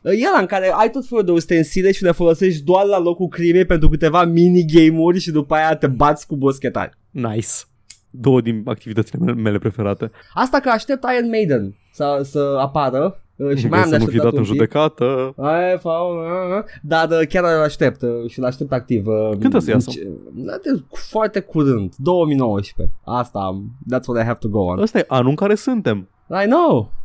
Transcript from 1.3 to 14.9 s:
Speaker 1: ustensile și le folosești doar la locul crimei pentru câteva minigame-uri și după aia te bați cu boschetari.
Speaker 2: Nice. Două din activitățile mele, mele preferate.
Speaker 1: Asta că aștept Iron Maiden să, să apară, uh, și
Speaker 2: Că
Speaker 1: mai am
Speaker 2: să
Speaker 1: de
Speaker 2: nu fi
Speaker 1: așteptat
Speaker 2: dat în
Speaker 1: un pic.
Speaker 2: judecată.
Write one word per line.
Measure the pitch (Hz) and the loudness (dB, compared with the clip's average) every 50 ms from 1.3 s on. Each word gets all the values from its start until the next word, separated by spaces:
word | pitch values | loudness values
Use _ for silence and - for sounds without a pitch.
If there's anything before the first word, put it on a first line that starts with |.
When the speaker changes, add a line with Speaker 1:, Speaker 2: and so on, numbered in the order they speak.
Speaker 1:
ustensile | 170 170 160 - 175 165 156 156 - 190 185 196 | 0 0 0 0 0 0 0 0 0 0 2 2
și | 190 - | 0 2
le | 190 175 | 0 0
folosești | 165 - 175 165 165 160 196 185 175 151 | 0 2 2 2 4 4 2 0 0 -2
doar | 143 151 180 190 202 | 0 2 2 2 4
la | 202 202 190 | 2 2 2
locul | 165 175 175 175 185 160 | 0 0 0 -2 -4 -6
crimei | - - 170 170 170 185 185 | -4 0 2 4 4 4 4
pentru | 175 185 165 151 147 | 4 2 6 6 6
câteva | 156 147 165 156 147 180 175 | 6 6 0 2 4 2 2
minigame-uri | 170 165 165 175 180 175 180 170 156 151 170 160 160 160 160 160 175 175 190 | 4 4 4 6 6 6 4 2 6 6 6 6 6 4 4 2 2 2 0
și | 180 170 | -2 -2
după | 151 151 147 147 156 | -2 -2 0 0 0
aia | 156 156 160 156 | 0 2 0 0
te | 151 - | 0 0
bați | 160 131 113 143 147 151 151 - | -2 2 2 2 2 2 0 -6
cu | - 156 | -10 -6
boschetari. | 139 135 135 135 - - 123 - 107 90 - _ _ _ _ | 0 0 0 0 0 -6 -6 -4 -6 -8 -8 _ _ _ _
Speaker 2:
Nice. | _ - 120 113 107 113 107 - - - - _ _ _ _ _ - _ _ _ | _ -6 -6 -4 -4 -4 -4 -6 -8 -8 -10 _ _ _ _ _ -20 _ _ _
Două | - 127 113 135 127 127 | -16 -2 2 4 4 4
din | 113 117 113 110 104 | 2 0 -4 -4 -6
activitățile | 120 113 - - 117 107 113 107 - - - 175 | -8 -8 -10 -10 -6 -4 -4 -4 -4 -4 -4 -2
mele, | 151 120 117 | -2 -2 -2
mele | 110 107 104 101 | -2 -2 -2 0
preferate. | - 113 98 117 104 101 101 - 113 110 _ - - _ - | -2 -4 -4 -2 -2 -2 -2 -4 -6 -10 _ -16 -20 _ -4
Speaker 1:
Asta | 175 233 262 - 285 | -4 -2 0 0 -2
că | - 262 | 0 0
aștept | 226 220 - - 277 269 - 262 254 247 | -2 -2 -2 -4 -6 -4 -2 -2 -2 -2
Iron | 240 233 | -2 -2
Maiden | 220 220 214 160 139 117 101 98 101 _ _ _ | -2 -2 0 0 0 -2 -2 -6 -10 _ _ _
să, | _ - 147 143 143 139 143 | _ -4 -4 -2 -2 -2 -4
să | 139 - 147 143 139 139 135 | -4 -2 -2 -2 0 0 -2
apară, | 135 139 139 156 143 131 120 131 156 196 196 - - _ _ | -2 -2 -2 -2 -2 0 0 -2 -2 -2 -4 -8 -20 _ _
uh, | - 135 143 143 | -6 -4 -2 -2
și | 139 | 0
Speaker 2:
Că | - - | 0 0
Speaker 1:
mai | 156 180 | 2 2
am | 185 | 2
Speaker 2:
să | 165 | 2
Speaker 1:
de | 156 | 2
Speaker 2:
nu | 131 113 107 | 2 2 2
fi | - | 2
Speaker 1:
așteptat | 117 104 | 2 2
Speaker 2:
dat | 117 | 2
în | 113 139 | 2 2
Speaker 1:
un | 107 | 0
pic. | 98 117 | 0 2
Speaker 2:
judecată. | 143 113 - - 147 156 156 | 0 0 0 2 0 0 0